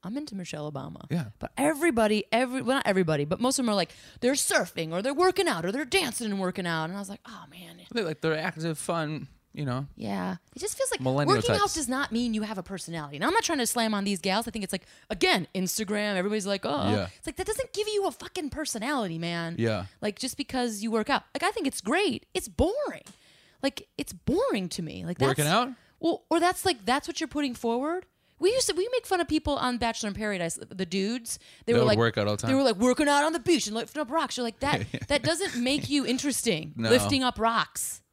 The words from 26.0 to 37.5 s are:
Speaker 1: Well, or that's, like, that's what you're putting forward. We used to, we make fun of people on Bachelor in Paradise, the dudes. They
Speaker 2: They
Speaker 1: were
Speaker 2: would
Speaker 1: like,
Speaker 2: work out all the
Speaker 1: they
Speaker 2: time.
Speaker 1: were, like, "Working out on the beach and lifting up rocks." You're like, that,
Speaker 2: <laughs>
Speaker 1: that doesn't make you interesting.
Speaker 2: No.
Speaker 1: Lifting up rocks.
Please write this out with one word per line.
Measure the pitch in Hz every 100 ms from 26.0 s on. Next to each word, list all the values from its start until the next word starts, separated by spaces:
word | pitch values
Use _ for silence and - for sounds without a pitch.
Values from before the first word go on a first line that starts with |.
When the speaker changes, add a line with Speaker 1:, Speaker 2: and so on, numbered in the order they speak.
Speaker 1:
Well, | 320 330 _
or | 330
that's, | 339 370 381
like, | 262
that's | 190 262 -
what | -
you're | 311
putting | 294 285 240
forward. | 240 233 285 349 - _ _ _
We | 349
used | 508 480
to, | 339
we | 415
make | 508 -
fun | 370
of | 339
people | 311 302 285
on | 254 240
Bachelor | 233 226 214
in | 196
Paradise, | 214 196 170 - -
the | 185 180
dudes. | 185 190 247 233 - - - -
They |
Speaker 2:
They | 233
Speaker 1:
were | -
Speaker 2:
would |
Speaker 1:
like, | 208
Speaker 2:
work | 117 110
out | 104
all | 104
the | -
Speaker 1:
they |
Speaker 2:
time. | 269
Speaker 1:
were, |
like, | 269 190
"Working | 247 247 294
out | 285
on | 302
the | 330
beach | 240 311 208
and | 214
lifting | 233 294
up | 269
rocks." | 320 277 -
You're |
like, | 240 -
that, | 277 127 107 -
Speaker 2:
<laughs> | -
Speaker 1:
that | 285
doesn't | 226 320 392 247
make | 240 294 -
you | 285 262
interesting. | 254 285 254 240 165 151 -
Speaker 2:
No. | 113
Speaker 1:
Lifting | 240 202 277
up | 254 240
rocks. | 220